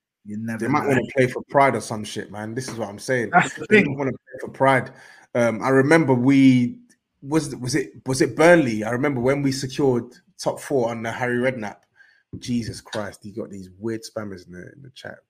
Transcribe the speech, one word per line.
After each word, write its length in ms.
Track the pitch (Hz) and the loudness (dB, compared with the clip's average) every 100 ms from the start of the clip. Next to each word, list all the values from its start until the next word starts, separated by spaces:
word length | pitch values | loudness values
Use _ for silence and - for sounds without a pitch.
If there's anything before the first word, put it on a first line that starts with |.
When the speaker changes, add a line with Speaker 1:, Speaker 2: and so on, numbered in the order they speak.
| _ _ | _ _
Speaker 1:
you 140 | 104 104 | -14 -10
never 200 | 113 113 | -8 -6
Speaker 2:
They 40 | 113 | -2
might 160 | 147 | -2
Speaker 1:
know. 40 | 143 | 0
Speaker 2:
wanna 120 | 127 107 139 | 0 0 0
play 100 | 123 | 0
for 160 | 123 - | -2 -2
pride 240 | 143 139 117 | 4 4 2
or 40 | |
some 220 | - 110 | -4 -8
shit, 260 | 104 110 - | -8 -10 -10
man. 240 | 101 107 | -10 -10
This 140 | 113 127 | -8 -8
is 80 | 113 | -8
what 120 | 104 | -10
I'm 100 | 101 | -8
saying. 320 | - 127 110 | -4 -2 0
Speaker 1:
That's 240 | 180 170 | 0 0
the 120 | - - | -4 2
Speaker 2:
They 140 | 214 | 4
Speaker 1:
thing. 80 | 160 | 4
Speaker 2:
might 80 | 139 | 0
wanna 140 | 135 | -4
play 280 | 120 _ - | -6 _ -14
for 80 | 113 | -12
pride. 420 | - 135 131 - - - - _ | 0 2 2 0 -10 -20 -20 _
Um, 280 | 127 117 110 | 0 0 0
I 60 | 120 | 2
remember 460 | 135 135 165 143 | 4 6 6 4
we, 640 | 127 123 139 135 127 120 - _ _ _ _ | 4 4 6 8 6 2 -4 _ _ _ _
was, 320 | 139 160 143 - | -4 -4 -2 -6
was 180 | 123 | -4
it, 180 | 151 - - - | -4 -4 -8 -4
was 140 | 131 | 0
it 140 | 151 120 | 0 4
Burnley? 480 | 165 175 131 107 | 6 6 4 0
I 60 | 107 | -2
remember 300 | 120 147 131 | -2 -2 0
when 200 | 120 143 | 0 0
we 80 | 139 | 0
secured 640 | 135 131 131 143 120 120 - _ - | -2 -4 0 2 2 -2 -12 _ -10
top 220 | - - | -6 -6
four 300 | - 139 113 | -2 -2 0
under 200 | 117 113 | -2 -6
Harry 280 | 104 123 123 | -4 -2 0
Redknapp. 380 | 127 117 104 - _ _ _ _ _ - | 0 -2 -8 -12 _ _ _ _ _ -14
Jesus 420 | - 120 104 95 | -4 -4 -4 -10
Christ, 440 | - 113 101 - | -10 -8 -8 -12
you 80 | 104 | -16
got 160 | 101 - | -12 -12
these 200 | 98 92 92 | -12 -16 -10
weird 240 | 110 113 | -8 -6
spammers 440 | - - 107 92 87 | -8 -10 -10 -12 -16
in 60 | |
the, 200 | 90 90 | -18 -18
in 100 | - | -20
the 80 | - | -20
chat. 280 | - - - | -18 -18 -18